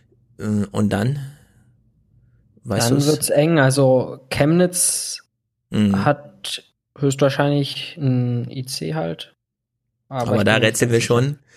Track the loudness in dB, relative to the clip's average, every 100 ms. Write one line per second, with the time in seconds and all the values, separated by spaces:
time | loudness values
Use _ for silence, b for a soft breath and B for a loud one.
0 | b _ _ -10 -4 -2 -2 -2 -2 0
1 | -2 -4 -8 B B B B _ _ _
2 | _ _ _ _ _ _ -6 0 2 2
3 | 2 0 0 2 4 4 4 4 4 4
4 | 0 -8 -6 0 2 4 2 0 -2 -4
5 | -8 -12 _ _ _ _ _ 0 0 2
6 | 0 -2 -6 -18 -12 -12 -14 _ _ -4
7 | -2 2 0 2 0 0 -2 -6 -14 -4
8 | 0 0 0 -2 -6 -10 -10 -8 -6 -6
9 | -6 -8 -14 _ _ _ _ _ _ _
10 | -10 -6 -2 0 2 2 2 0 0 2
11 | 2 0 0 -4 b